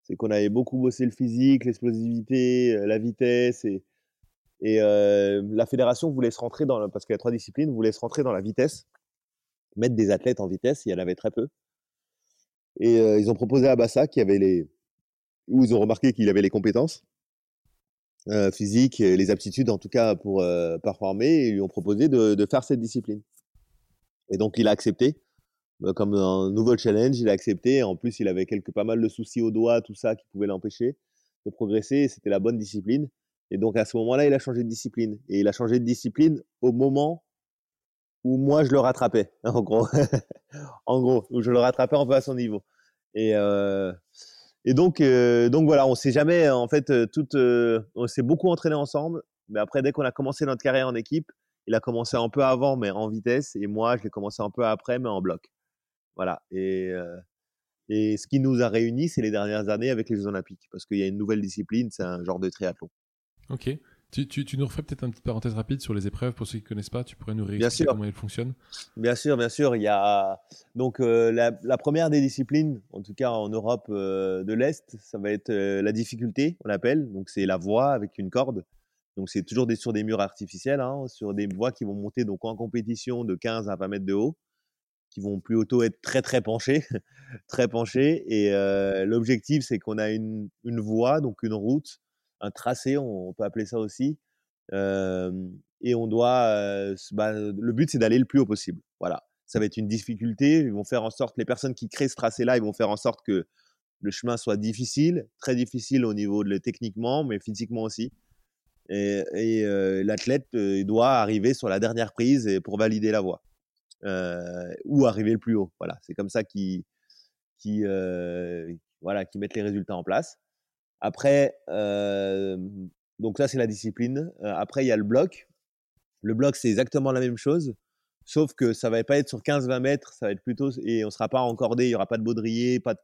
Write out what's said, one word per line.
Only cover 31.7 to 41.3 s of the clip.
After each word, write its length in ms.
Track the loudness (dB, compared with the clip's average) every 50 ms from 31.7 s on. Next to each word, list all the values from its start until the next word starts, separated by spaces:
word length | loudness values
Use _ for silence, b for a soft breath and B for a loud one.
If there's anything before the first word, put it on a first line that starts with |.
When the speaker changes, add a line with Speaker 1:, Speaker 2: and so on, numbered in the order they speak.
| 0 -2 0 0 2
Speaker 1:
et 120 | 2 2 2
c'était 200 | -2 -4 -4 -2
la 100 | 0 0
bonne 180 | 2 0 0 -2
discipline. 520 | -4 -6 -8 -6 -2 0 0 0 -2 -4 _ _ _ _ _ _ _ -6
Et 60 | -2 0
donc 200 | 0 2 2 0
à 80 | 0
ce 120 | 0 0 -2
moment-là, 300 | 0 2 2 4 4 4
il 60 | 4
a 60 | 2
changé 240 | 0 -2 -4 -2 -2
de 60 | -4
discipline. 480 | -4 -8 -8 -8 -4 -4 -2 -2 -4 -8 _ -2
Et 120 | 0 2
il 80 | 2 2
a 40 |
changé 280 | 2 0 0 2 2 2
de 40 | 2
discipline 580 | 0 -2 -2 -4 -4 2 4 4 4 4 2 -4 _ _ _
au 100 | 2 2
moment 520 | 4 4 2 2 2 2 0 0 -2 -6 _ _ _ _ _ _ _ _ _ _ _ _ _ _ _ _ _ _ _ _ -2
où 140 | 0 0 2
moi 260 | 4 4 4 4 6
je 80 | 6
le 80 | 6 4
rattrapais, 520 | 4 4 2 2 2 2 2 2 0 0 _ _
<laughs> 60 | -4
en 180 | -2 0 0
gros. 260 | 0 2 2 2 2 4
<laughs> 480 | 4 2 2 2 0 -2 -4 -6 -16 -20 _ _ B -18 -18 -18 B B B 0
En 120 | 0 2
gros, 260 | 4 4 4 2 2
où 140 | 0